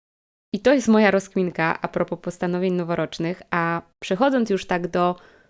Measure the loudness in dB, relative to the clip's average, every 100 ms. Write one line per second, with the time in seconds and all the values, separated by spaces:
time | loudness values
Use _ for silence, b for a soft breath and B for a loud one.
0 | _ _ _ _ _ 0 2 4 4 4
1 | 6 4 0 -4 -2 0 -2 -2 -4 -4
2 | -4 -6 -8 -6 -4 -2 -2 -2 -2 -4
3 | -4 -4 -6 -6 -4 -2 0 -2 -6 _
4 | -4 0 2 2 0 -2 -2 -4 -2 0
5 | 0 -2 b b b